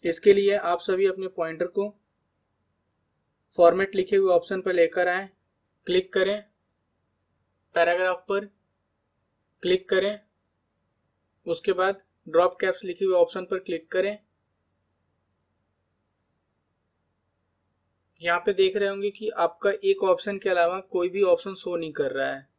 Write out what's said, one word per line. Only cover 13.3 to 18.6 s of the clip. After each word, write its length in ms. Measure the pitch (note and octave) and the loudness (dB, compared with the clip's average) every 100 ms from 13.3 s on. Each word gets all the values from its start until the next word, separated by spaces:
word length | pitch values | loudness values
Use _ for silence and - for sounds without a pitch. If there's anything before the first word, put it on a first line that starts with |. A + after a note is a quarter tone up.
| F#3 | 0
पर 140 | F3+ F#3+ | -8 -8
क्लिक 320 | - E3 - | -6 -10 -6
करें। 260 | F#3 G3 G#3 _ _ _ _ _ _ _ _ _ _ _ _ _ _ _ _ _ _ _ _ _ _ _ _ _ _ _ _ _ _ _ _ _ _ _ _ _ _ _ _ | -4 -4 -6 _ _ _ _ _ _ _ _ _ _ _ _ _ _ _ _ _ _ _ _ _ _ _ _ _ _ _ _ _ _ _ _ _ _ _ _ _ _ _ _
यहाँ 180 | E3 F3 G#3+ | -2 -2 0
पे 60 | |
देख 240 | F#3+ | 2